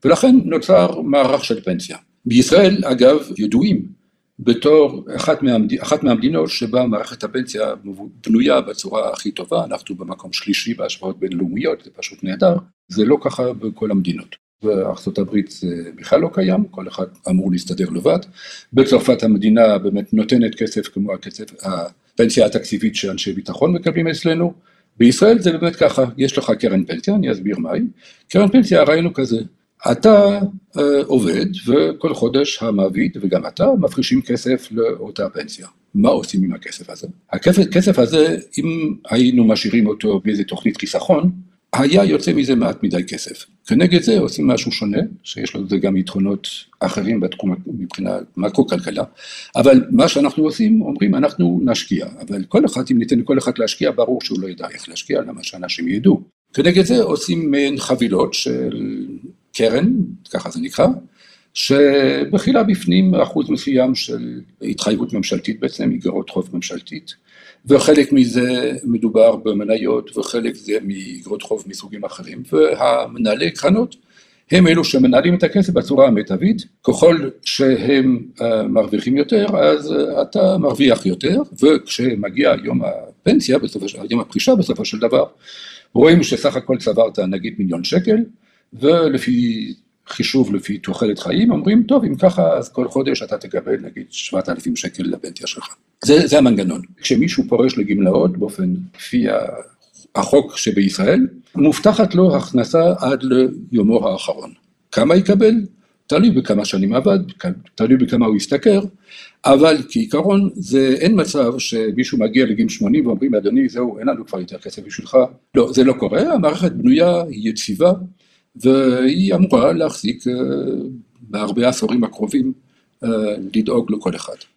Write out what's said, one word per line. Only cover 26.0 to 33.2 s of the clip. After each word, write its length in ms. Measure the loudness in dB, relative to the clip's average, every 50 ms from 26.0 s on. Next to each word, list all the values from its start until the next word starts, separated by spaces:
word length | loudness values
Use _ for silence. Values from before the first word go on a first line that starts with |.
| -2 -2 0
יש 200 | -2 -2 0 0
לך 140 | -2 -2 -2
קרן 340 | -2 0 0 0 0 0 -2
פנסיה, 300 | -2 -6 -6 -2 0 0
אני 160 | 0 0 0
אסביר 280 | -2 -4 -4 -6 -4 -4
מהי. 220 | -4 -4 -4 -4 -4 -4 -6 _ _ -20 -20 _ _ _
קרן 180 | 2 2 2
פנסיה, 340 | 4 4 4 4 4 4 4
הרעיון 240 | 4 4 4 2 0
הוא 80 | -2 -2
כזה, 280 | -2 -2 -2 -2 -4 -4 -8 _ _ _ _ _ _ -2 -2
אתה, 480 | -2 4 6 6 8 8 6 4 2 0 -2 -4 -6 -10 _ _ _
אה, 240 | -2 0 2 2 2 2
עובד, 400 | 2 0 2 2 2 0 0 -2 -4 -6 -6 -2
וכל 460 | 2 2 2 2 0 -2 -4 -4 -4 -2
חודש 500 | -2 -2 0 0 0 0 0 -4 -6 -4
המעביד 540 | -2 0 0 0 0 0 -2 -2 -2 -4 -4